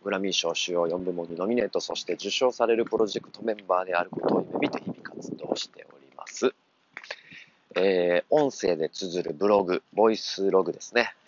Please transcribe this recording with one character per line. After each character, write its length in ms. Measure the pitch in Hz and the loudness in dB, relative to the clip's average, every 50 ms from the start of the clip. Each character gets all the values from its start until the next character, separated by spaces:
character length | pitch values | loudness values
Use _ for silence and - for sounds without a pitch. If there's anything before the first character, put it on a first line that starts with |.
| - | -6
グ 60 | 101 | -4
ラ 80 | 98 95 | -2 -2
ミ 100 | 98 95 | -2 -2
ー 40 | |
賞 220 | 87 - - 82 85 | 0 0 0 -2 -2
主 200 | - - - 87 | -2 -4 -2 0
要 120 | 87 85 | 0 0
四 160 | 82 82 92 90 | 0 0 -2 -4
部 100 | 90 90 | -4 -4
門 120 | 87 85 | -4 -6
に 100 | 82 85 | -8 -6
ノ 100 | 82 90 | -4 -2
ミ 100 | 104 120 | 0 0
ネ 80 | 123 104 | 0 0
ー 40 | 95 | 0
ト、 100 | - 90 | -2 -4
そ 140 | - - 85 | -4 -4 -8
し 100 | - - | -6 -6
て 80 | - | -6
受 160 | 87 - - 101 | -6 -4 -4 -4
賞 220 | - - 131 127 | -2 2 2 2
さ 140 | 120 - 120 | 2 2 2
れ 100 | 113 117 | 2 2
る 80 | 110 117 | 2 0
プ 140 | - 110 107 | 0 0 0
ロ 80 | 110 | 0
ジ 120 | 101 - 95 | 0 -2 -6
ェ 40 | |
ク 80 | - - | -10 -12
ト 120 | - - | -14 -8
メ 120 | 104 113 107 | -6 -6 -6
ン 120 | 104 98 | -4 -2
バ 180 | 90 92 90 92 | 0 0 0 0
ー 0 | |
で 80 | 92 90 | 0 0
あ 100 | 87 87 | -2 -2
る 60 | - | -2
こ 100 | - - | -4 -4
と 140 | - - - | -2 0 0
を 120 | 90 92 | 0 0
夢 220 | 90 87 92 - - | -2 -4 -2 -2 -2
見 20 | |
て 80 | - - | -2 -4
日 100 | - - | -8 -8
々 120 | - - | -12 -12
活 320 | - - - - - - - 73 | -14 -16 -14 -14 -12 -12 -12 -10
動 180 | 76 73 - | -10 -10 -10
し 140 | - - - | -10 -12 -12
て 160 | _ - 73 - | _ -20 -20 -20
お 80 | 73 69 | -20 -20
り 80 | 69 67 65 | -20 -20 _
ま 120 | - - | -20 -18
す。 280 | - - - - 131 - _ _ _ _ _ _ _ - - - - - - - - - - - _ _ _ _ - - | -16 -6 -2 -2 -2 -2 _ _ _ _ _ _ _ -20 -18 -14 -14 -16 -16 -16 -20 -20 -20 -20 _ _ _ _ -6 0
え 480 | 90 92 98 95 90 87 87 87 87 - | 2 4 4 4 4 4 4 4 2 2
ー、 0 | - | 4
音 220 | - 151 147 135 | 4 4 4 2
声 260 | - - - 92 87 | 0 0 0 0 2
で 140 | 78 80 78 | 2 0 -2
綴 320 | - - 95 92 82 90 | -4 -6 -6 -4 -2 -2
る 100 | 85 82 | -2 -4
ブ 160 | 78 73 95 101 | -2 0 2 4
ロ 160 | 107 101 95 | 4 4 4
グ、 180 | 85 90 85 - _ - | 2 0 -2 -4 _ 2
ボ 160 | 101 110 113 | 4 6 6
イ 80 | 110 95 | 4 2
ス 320 | - - - - 95 98 | -2 -6 -4 -2 2 4
ロ 120 | 95 95 | 4 4
グ 100 | 90 80 - | 4 2 -2
で 80 | - | -6
す 120 | - - 101 | -6 -2 0
ね。 200 | 120 117 - - _ - | 0 0 0 -4 _ -14